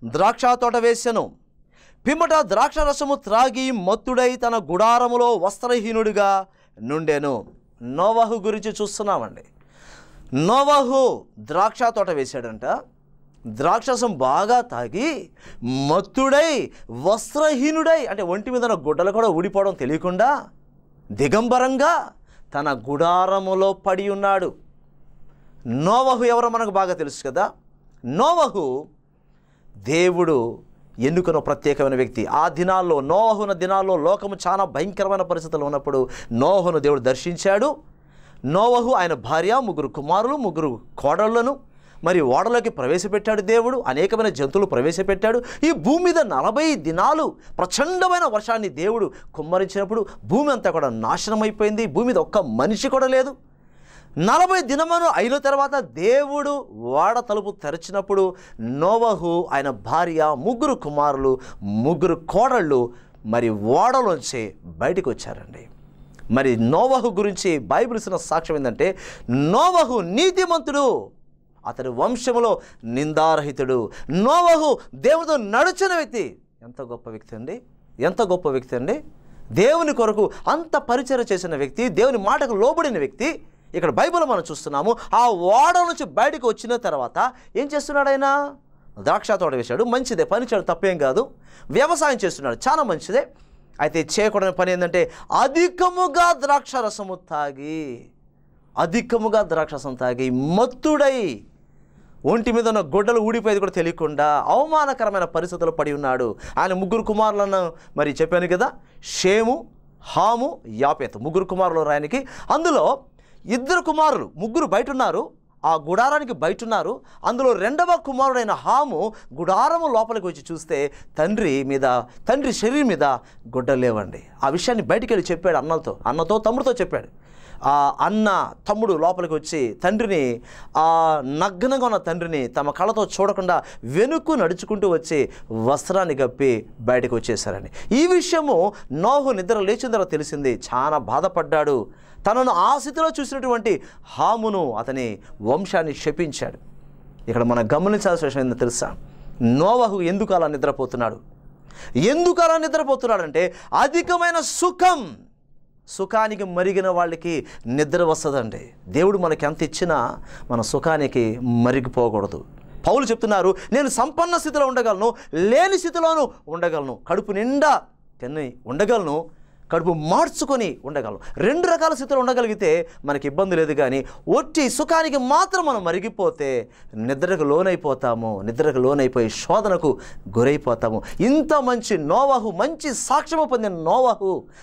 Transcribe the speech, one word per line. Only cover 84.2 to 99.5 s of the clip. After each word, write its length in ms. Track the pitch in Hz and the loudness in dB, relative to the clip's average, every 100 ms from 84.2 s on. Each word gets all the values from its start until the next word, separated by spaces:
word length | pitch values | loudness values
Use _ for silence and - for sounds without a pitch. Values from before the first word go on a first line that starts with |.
మనం 180 | 302 208 165 | 0 0 -4
చూస్తున్నాము. 460 | 151 156 143 185 220 - | -10 -6 -2 0 -2 0
ఆ 140 | 208 247 | 2 4
ఓడ 500 | 190 175 226 311 349 | 2 4 6 6 4
నుంచి 260 | 349 320 | 2 -2
బయటకు 440 | 247 139 269 311 233 | -4 0 0 0 -2
వచ్చిన 280 | 220 226 240 | -4 -4 -4
తర్వాత 560 | 202 147 120 165 240 247 - 208 | -2 -4 -4 -2 -2 -4 -8 -6
ఏం 120 | 285 | -4
చేస్తున్నాడు 340 | 294 285 285 277 | -4 -2 0 2
ఆయన? 460 | 269 277 277 285 285 _ - - - | 2 2 0 -2 -8 _ -20 -20 -6
ద్రాక్ష 320 | 101 196 - | 0 0 0
తోట 240 | 196 170 | 0 0
వేశాడు, 300 | 131 - 123 | -2 -2 -2
మంచిదే, 400 | 240 247 254 190 | -2 -2 -2 -2
పని 200 | - 208 | 0 0
చేయడం 300 | 247 214 175 | 0 -2 0
తప్పేం 240 | 165 196 180 | -2 -2 0
కాదు. 320 | 135 165 277 - - - - | 0 0 -2 -8 -20 -20 -4
వ్యవసాయం 480 | 170 294 330 302 240 | 2 2 2 0 0
చేస్తున్నాడు, 320 | 185 - 135 113 254 | -2 -4 -6 -4 0
చాలా 140 | 311 | 0
మంచిదే. 460 | 254 160 - 226 - - - - - - | 0 -2 -2 -2 -2 -8 -20 -20 -20 -4
అయితే 280 | 147 165 156 - | -2 0 -2 0
చేయకూడని 320 | 214 202 190 | 0 2 0
పని 200 | 180 180 | 0 0
ఏంటంటే 380 | 180 175 180 165 - - 170 | 0 0 0 0 -4 -2 2
అధికముగా 920 | 269 311 359 359 359 359 359 330 349 | 2 4 2 2 0 2 0 4 4
ద్రాక్ష 440 | 339 277 285 285 262 | 2 2 0 0 -4
రసము 380 | 214 208 196 | -4 -6 -10
తాగి, 920 | 180 - 151 147 135 147 160 143 120 - _ _ _ _ _ _ - | -12 -8 -6 -6 -6 -8 -8 -8 -12 -16 _ _ _ _ _ _ -2
అధికముగా 640 | 165 214 240 233 214 214 | 0 0 0 0 2 0
ద్రాక్ష 320 | 190 | 0